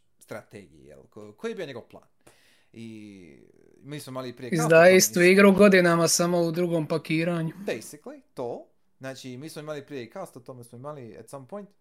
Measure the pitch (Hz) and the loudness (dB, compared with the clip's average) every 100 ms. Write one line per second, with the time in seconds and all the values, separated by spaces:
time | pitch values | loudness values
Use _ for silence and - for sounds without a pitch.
0 | _ _ - 110 - 104 87 76 67 69 | _ _ -18 -16 -16 -20 -20 -20 -20 -20
1 | - 107 107 107 226 196 156 120 - 98 | -20 -20 -20 -12 -12 -10 -12 -14 -18 -20
2 | _ _ _ _ _ _ _ 110 113 110 | _ _ _ _ _ _ _ -18 -16 -16
3 | 104 98 85 64 50 50 50 50 131 147 | -18 -20 -20 -20 _ _ _ _ -16 -14
4 | 131 131 131 120 123 165 156 165 175 185 | -12 -12 -12 -12 -6 -2 4 6 8 6
5 | - 180 175 196 202 185 208 190 175 170 | 4 4 4 6 6 8 6 6 6 4
6 | 165 - 175 175 170 160 175 165 151 160 | 2 0 0 0 0 -2 -2 -2 -2 -4
7 | - 160 170 170 160 180 208 127 - 151 | -2 -2 -2 -2 -6 -8 -8 -8 -10 -18
8 | 240 294 _ - 123 135 320 _ _ _ | -18 -20 _ -10 -10 -10 -14 _ _ _
9 | 131 127 131 127 156 160 151 151 139 139 | -16 -14 -14 -14 -14 -14 -12 -12 -12 -12
10 | 117 190 170 131 123 127 120 120 139 151 | -12 -14 -16 -16 -18 -18 -20 -18 -16 -16
11 | 117 - - 143 131 208 196 _ | -16 -18 -18 -18 -16 -16 -18 _